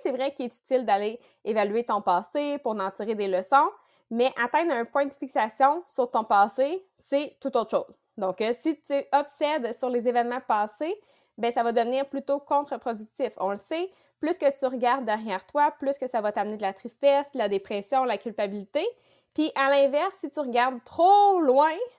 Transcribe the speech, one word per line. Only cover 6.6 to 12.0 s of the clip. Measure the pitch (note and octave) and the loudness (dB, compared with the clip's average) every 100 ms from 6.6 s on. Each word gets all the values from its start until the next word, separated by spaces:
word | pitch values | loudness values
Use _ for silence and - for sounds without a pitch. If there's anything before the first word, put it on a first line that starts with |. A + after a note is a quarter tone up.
| C#4 F#4+ - _ - | -2 -2 -10 _ -4
c'est | C#4 D4 - | -2 -2 -6
tout | C4+ A#3+ | -4 -2
autre | G#3+ | 0
chose. | F#3+ - - _ - | -2 -4 -12 _ -6
Donc, | F#3+ F3+ | -6 -2
euh, | A3 A#3+ | -4 -2
si | D#4+ D4+ | -4 -4
tu | - C#4 - | -4 -4 0
obsèdes | C#4 C#4+ - D4 D#4 A#3 A#3+ | 0 0 -4 -2 -2 -4 -4
sur | B3+ | -4
les | B3 A#3+ | -2 0
événements | A#3+ A#3+ B3 - | 0 0 -4 -2
passés, | G#3+ G#3+ - D#4 G#4 _ _ _ - | 0 -2 -4 -6 -6 _ _ _ -6
ben, | A#3 | -2
ça | A#3+ | 0
va | A#3 | 0
devenir | A3+ A#3 C4 | 0 0 -2